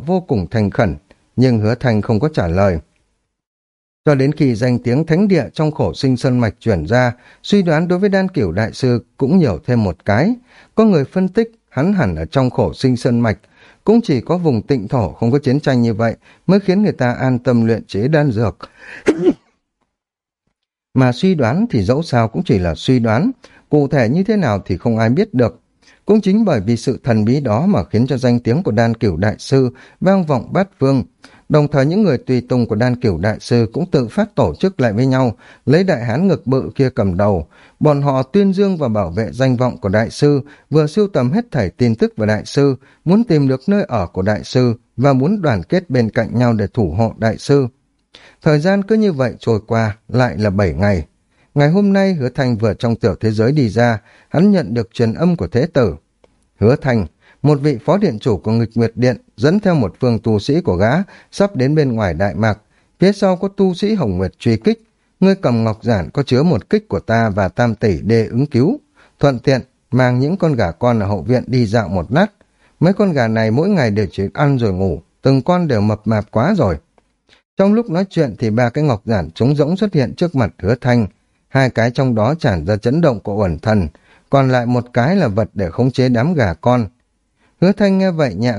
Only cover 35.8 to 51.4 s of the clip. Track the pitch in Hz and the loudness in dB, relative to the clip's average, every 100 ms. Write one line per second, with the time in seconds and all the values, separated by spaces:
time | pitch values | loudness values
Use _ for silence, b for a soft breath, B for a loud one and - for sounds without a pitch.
35.8 | 190 131 117 123 196 156 - 135 - - | 2 -2 -2 0 0 0 0 -2 -4 -2
36.8 | 131 - 98 87 104 92 - b b b | -2 0 -2 0 0 0 -4 b b b
37.8 | 151 143 143 131 127 202 196 185 202 170 | 0 2 0 -2 -2 0 0 0 0 0
38.8 | 131 107 85 90 104 117 131 120 127 - | -2 -2 -2 -4 -6 -2 0 0 -2 -2
39.8 | 98 101 113 - 147 143 - B B 151 | -2 0 -2 0 2 2 -2 B B 0
40.8 | 151 214 202 156 123 202 240 139 92 - | 0 0 -2 0 0 -2 -2 -4 -4 0
41.8 | 120 110 226 - 107 107 - 143 143 127 | 0 2 -2 0 -2 -2 -2 0 0 0
42.8 | b b 156 208 233 156 135 131 - 202 | b b 0 0 2 2 2 -2 0 -2
43.8 | - 113 92 - 95 107 127 127 123 113 | 0 -4 -4 -4 -2 -2 -2 0 0 -2
44.8 | _ - 139 131 147 214 156 101 80 180 | _ -2 2 2 0 0 -2 -2 -2 -4
45.8 | 185 131 110 - 110 117 123 107 98 - | -2 -2 0 -2 -2 0 0 0 -2 -2
46.8 | 90 90 113 - 110 - - 143 127 _ | -2 0 -2 -2 -4 -4 0 0 0 _
47.8 | _ _ _ B B B 160 151 180 202 | _ _ _ B B B 0 2 2 0
48.8 | 196 220 208 139 123 - - 107 - 113 | 0 0 2 0 -4 -4 -2 -2 0 -2
49.8 | 110 - _ 120 120 92 107 95 95 71 | -2 -4 _ 0 0 0 -2 0 -2 0
50.8 | 104 90 73 _ _ _ | 0 0 -4 _ _ _